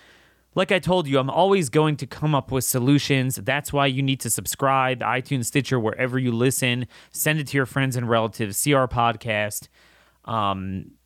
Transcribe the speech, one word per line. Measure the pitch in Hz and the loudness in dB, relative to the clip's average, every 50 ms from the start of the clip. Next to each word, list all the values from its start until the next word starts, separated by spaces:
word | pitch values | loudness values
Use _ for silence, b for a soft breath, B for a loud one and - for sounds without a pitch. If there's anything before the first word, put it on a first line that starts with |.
| b b b b b b b b b b b | b b b b b b b b b b b
like | 170 190 - | -2 0 2
I | 202 185 | 2 0
told | - 165 180 185 170 139 | 2 2 0 0 2 2
you, | 139 135 | 2 2
I'm | 131 135 | 2 2
always | - 160 175 196 196 196 170 123 | 2 2 4 4 4 4 2 2
going | - 151 156 156 151 131 | 2 2 2 2 2 -2
to | - | -4
come | 120 - - - 156 151 | -10 -8 -4 0 2 2
up | 135 - - | 2 0 0
with | 131 135 120 | -2 -2 -2
solutions. | - - 131 120 131 143 143 - - 147 135 127 131 127 - | 0 0 0 4 4 4 4 4 2 0 0 0 -2 -4 -4
That's | 110 110 131 143 147 - - | -4 -2 -2 -2 -2 -2 0
why | 143 139 139 | 2 2 2
you | 127 135 139 | 2 0 0
need | 135 135 127 | 0 -2 -2
to | - 117 | -2 -4
subscribe, | - - 101 - - - - 135 135 135 131 127 131 117 | -4 -4 -4 -6 -6 -2 0 2 2 2 2 0 0 -2
iTunes, | 113 107 117 127 131 - 143 131 117 | -2 -2 -2 -2 -2 -4 -4 -4 -4
Stitcher, | - - 143 127 - 135 127 | -2 -2 -2 0 0 -2 0
wherever | 110 110 - - 127 127 123 131 | 0 -2 -2 -2 -4 -2 -2 0
you | 131 123 117 | 0 0 0
listen. | 113 120 135 131 - - 127 120 123 123 B B B B B | 2 2 2 2 2 0 0 0 -2 -4 B B B B B
Send | B - - 156 151 156 | B -4 -2 0 0 0
it | 147 120 | -2 -2
to | - 143 | -2 -2
your | 135 | -2
friends | 117 - 139 135 135 123 | 0 0 -2 -2 0 -2
and | 127 120 113 | -2 -2 0
relatives. | 117 117 110 113 98 - 117 101 98 - | 2 2 2 0 -2 -4 -4 -4 -2 -2
See | - 147 143 | 0 2 2
our | 135 131 123 | 2 2 2
podcast. | - 123 120 117 113 110 - 117 107 104 104 104 - - - - b b b b b b b b b b _ | 0 0 0 0 0 -2 -4 -4 -2 -2 -2 -2 -4 -8 -12 -14 b b b b b b b b b b _
Um, | - 110 113 104 101 98 95 92 95 95 95 - - - _ _ | -6 -4 -2 0 0 -2 -2 -4 -6 -8 -8 -8 -10 -18 _ _